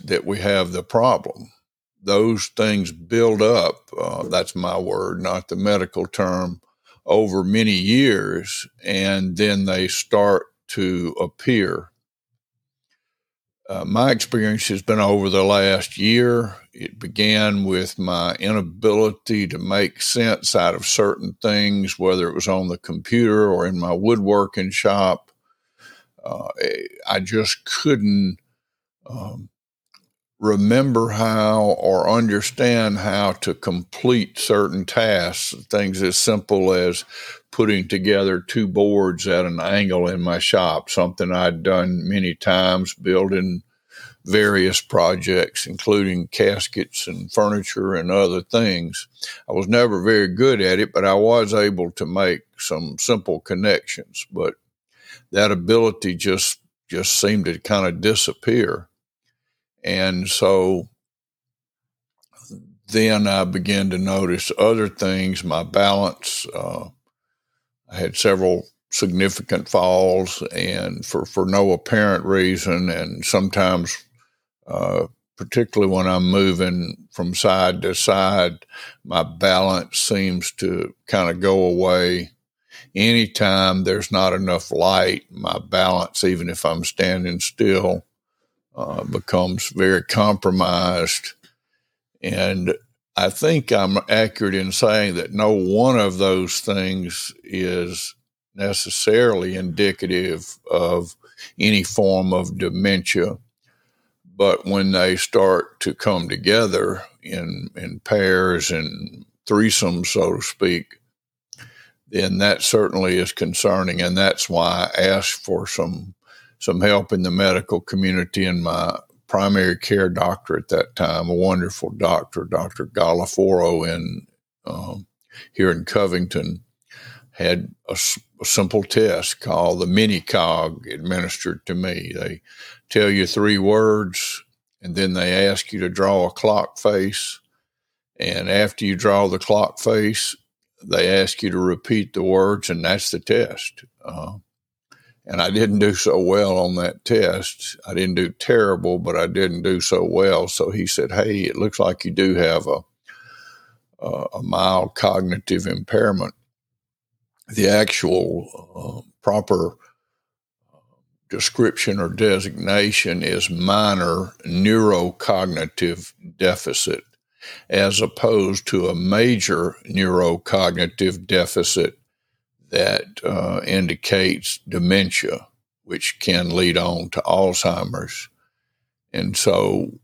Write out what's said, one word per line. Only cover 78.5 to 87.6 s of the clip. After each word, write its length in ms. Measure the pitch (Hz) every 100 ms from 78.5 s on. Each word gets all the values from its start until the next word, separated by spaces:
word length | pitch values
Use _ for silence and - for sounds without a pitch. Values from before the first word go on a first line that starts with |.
| 80 _ - - -
my 180 | - 85
balance 760 | 80 82 98 92 95 92 85 -
seems 520 | - 101 95 90 -
to 420 | - 92 87 82 - -
kind 240 | 101 87
of 100 | 87
go 240 | 95 95
away. 680 | 92 90 92 90 90 90 82 _ _ _ _ - -
Anytime 920 | 95 110 117 107 - 101 95 95 92
there's 260 | 92 101 -
not 220 | 98 95
enough 400 | 92 92 87 -
light, 520 | 71 90 92 92 - -
my 280 | 92 90 87
balance, 680 | 87 92 92 90 90 -
even 260 | 95 90 85
if 140 | 82
I'm 200 | 78 85
standing 540 | 85 - 92 92 90 90
still, 640 | - -